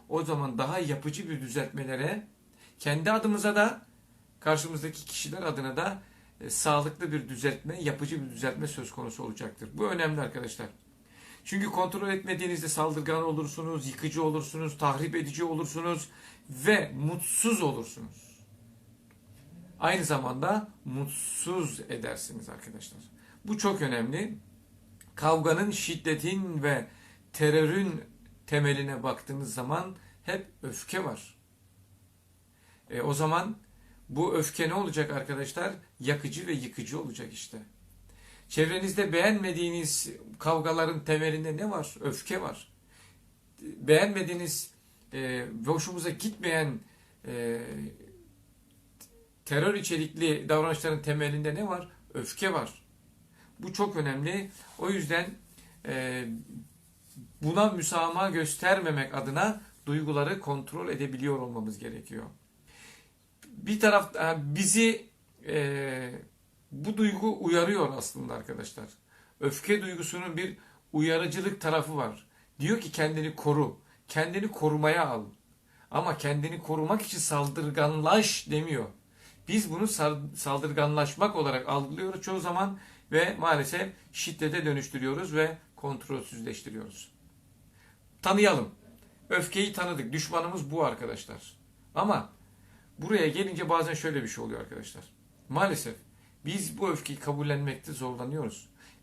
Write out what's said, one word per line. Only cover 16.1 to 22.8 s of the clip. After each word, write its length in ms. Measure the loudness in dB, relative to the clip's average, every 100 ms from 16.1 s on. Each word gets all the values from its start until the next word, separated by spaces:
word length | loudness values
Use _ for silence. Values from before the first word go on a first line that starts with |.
| -16 -20 -20 -16
ve 420 | 0 4 4 4 -2
mutsuz 600 | -2 -2 0 2 4 4
olursunuz. 840 | 4 0 -6 -10 -14 -14 -20 -20 -20 -20 -20 -20 -20 -20 -20 -20 -20 -20 -20 -20 -18 -2
Aynı 240 | 0 2
zamanda 680 | 2 2 0 0 2 2 0 -10 -6
mutsuz 920 | -4 -4 -4 -6 -4 -2 -2 -2 -4
edersiniz 720 | -8 -6 -6 -8 -8 -10 -12
arkadaşlar. 520 | -14 -14 -16